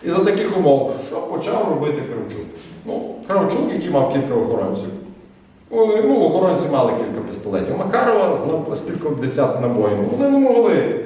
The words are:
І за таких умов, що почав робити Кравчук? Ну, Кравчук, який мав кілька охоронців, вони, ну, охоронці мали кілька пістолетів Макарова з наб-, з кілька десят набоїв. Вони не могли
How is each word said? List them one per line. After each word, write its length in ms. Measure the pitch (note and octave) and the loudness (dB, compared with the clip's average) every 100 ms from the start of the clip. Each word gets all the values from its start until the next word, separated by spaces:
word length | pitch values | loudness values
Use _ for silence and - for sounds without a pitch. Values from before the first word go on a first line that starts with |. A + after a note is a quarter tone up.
І 60 | E3+ | 0
за 80 | F3+ | 2
таких 400 | G3+ G3 - F#3 | 2 2 0 2
умов, 340 | D3+ C3+ - - - | 4 4 2 -4 -6
що 100 | - | -8
почав 520 | - - - - - | -6 -6 -2 -2 0
робити 320 | - D3 C#3+ B2 | 0 -2 -2 -6
Кравчук? 340 | A#2 G#2 G#2 G#2 - - - | -8 -8 -10 -12 -16 -20 -16
Ну, 300 | - - - - - | -10 -8 -8 -12 -2
Кравчук, 460 | F#3+ - - - | 0 0 0 -2
який 180 | - - | -2 0
мав 220 | C#3 - | 0 2
кілька 220 | C#3 - | 0 0
охоронців, 540 | A#2+ G#2 A2 F#2+ G2 - - - - - - - - - | 0 0 0 -2 -4 -8 -12 -16 -20 -20 -20 -20 -20 -4
вони, 320 | A3+ A3 G#3+ - | 2 4 4 4
ну, 180 | A3 | 4
охоронці 440 | D#3+ F#3 F#3 - - | 4 4 2 2 0
мали 200 | E3+ D#3 | 2 2
кілька 340 | - A2 A2+ - | 0 -4 -6 -8
пістолетів 500 | - G#2 F#2 F#2+ - | -8 -4 -4 -2 -4
Макарова 580 | F#3+ B3 B3 G#3 F3+ - | 0 2 2 2 2 0
з 100 | - | -2
наб-, 300 | D#3 D3 C#3 | -4 -4 -6
з 40 | |
кілька 280 | - E3 D3+ | -6 -6 -4
десят 520 | C3 B2+ C#3+ C3+ - | -2 -2 0 0 0
набоїв. 380 | B2 A2 G#2 G2+ G#3+ B3 | 0 0 0 0 0 2
Вони 120 | C#4 | 2
не 80 | C#4 | 4
могли 360 | C4 A#3 A3 C3+ - - | 6 4 4 2 0 -4